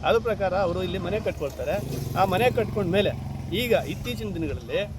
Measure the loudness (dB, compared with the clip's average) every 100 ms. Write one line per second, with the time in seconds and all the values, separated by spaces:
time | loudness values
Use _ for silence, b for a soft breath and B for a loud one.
0 | 4 2 2 0 2 2 2 0 -2 -2
1 | -2 -2 -2 -2 -4 -4 -2 -2 -2 -6
2 | -2 2 4 6 4 4 0 0 2 4
3 | 2 0 -6 -6 -4 -2 2 2 2 -6
4 | -6 -6 -4 -4 -4 -4 -4 -4 -4